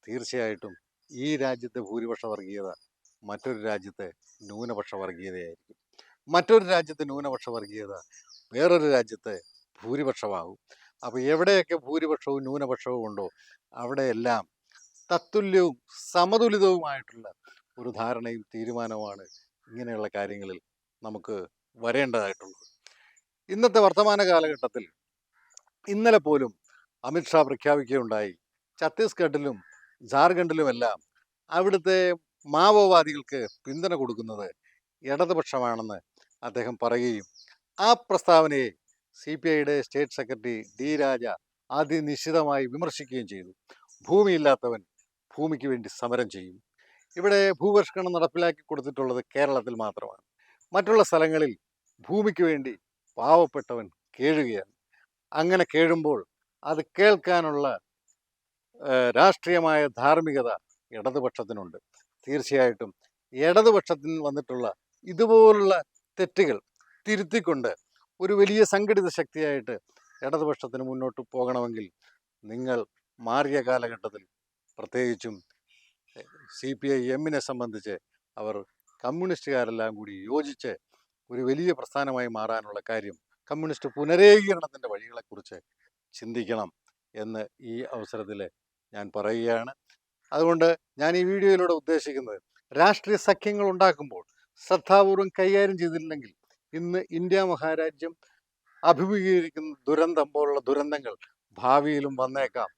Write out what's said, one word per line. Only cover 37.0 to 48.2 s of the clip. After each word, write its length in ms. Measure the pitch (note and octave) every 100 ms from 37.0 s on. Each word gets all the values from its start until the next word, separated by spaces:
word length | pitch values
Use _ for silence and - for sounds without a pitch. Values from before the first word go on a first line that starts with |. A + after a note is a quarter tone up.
| B2 A2 G2 _ - _ _ -
ആ 120 | G#3 A#3+
പ്രസ്താവനയെ 680 | - F#3 - E3+ D#3 C#3+ B2 F2+ _ _ _ _
സി 160 | - D3+
പി 120 | E3
ഐയുടെ 260 | D#3 C#3+ D3
സ്റ്റേറ്റ് 340 | B2+ C#3 D3 -
സെക്രട്ടറി 400 | A#2+ B2+ B2 A2+ G#2
ഡി 160 | _ C#3 D3+
രാജ 300 | C#3 C3 A#2 G2 _ _ _
അതിനിശിതമായി 960 | C#3 D3+ D#3 D3+ C#3+ D#3 D#3+ D3+ C#3+ C3
വിമർശിക്കുകയും 640 | C3+ E3+ - C3+ B2+ G#2
ചെയ്തു. 240 | G2 F2+ - _ - _ _ -
ഭൂമിയില്ലാത്തവൻ 760 | F3+ G3+ E3+ D3 C3 B2 A2+ _ _ _ _ _
ഭൂമിക്ക് 360 | - D#3+ D3 C#3
വേണ്ടി 220 | B2+ A2
സമരം 360 | - A#2+ B2 A#2
ചെയ്യും. 280 | F#2+ F#2 F2+ _ _ _ _ _ -
ഇവിടെ 220 | F#3+ G3+ G3
ഭൂപരിഷ്കരണം 640 | F3+ G3 G#3 - - F3+
നടപ്പിലാക്കി 480 | F3